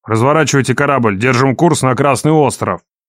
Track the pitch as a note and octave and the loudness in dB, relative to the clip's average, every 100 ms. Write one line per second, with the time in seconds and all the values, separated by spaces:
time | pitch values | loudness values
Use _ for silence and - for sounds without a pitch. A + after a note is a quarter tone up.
0 | - A2 C3 D#3 C#3 C#3 B2 A#2+ C#3+ C3+ | -6 0 2 2 2 0 0 -2 0 0
1 | A2+ G2 B2 B2 C3+ A#2+ E3+ C#3+ C3 B2 | 0 0 0 0 0 2 0 2 -2 0
2 | C#3+ B2 D3+ D#3 C3+ - - F2+ - _ | 0 0 0 2 2 0 -6 -6 -10 _